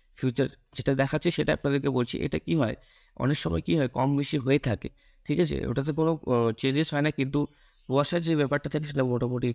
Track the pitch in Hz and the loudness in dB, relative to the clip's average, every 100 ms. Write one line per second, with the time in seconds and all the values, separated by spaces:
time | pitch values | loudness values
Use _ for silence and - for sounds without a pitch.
0 | _ - 131 120 131 - _ - - 135 | _ -4 -2 0 0 -2 _ -4 0 0
1 | 135 151 175 151 156 151 143 139 143 127 | 0 0 0 0 0 0 0 0 2 0
2 | 120 - 147 - - 165 113 127 - _ | 0 -2 -2 -4 -2 0 0 -2 -12 _
3 | _ - 127 147 170 165 160 165 131 123 | _ -4 -2 0 0 -2 0 0 0 0
4 | 135 143 143 151 123 143 131 101 - - | 0 0 0 -2 2 2 2 -2 -4 -14
5 | _ _ - 147 160 139 - 123 143 151 | _ _ -4 0 0 0 -2 -2 -2 0
6 | 160 160 - 123 113 110 135 139 156 147 | 0 0 0 2 2 0 0 0 0 0
7 | 151 143 135 147 151 - _ _ - 131 | 0 0 -2 0 -2 -6 _ _ -2 0
8 | 143 170 165 156 139 143 - 151 151 143 | 2 0 0 2 2 0 -2 -4 -2 -2
9 | 127 120 120 123 123 | 0 0 0 0 -2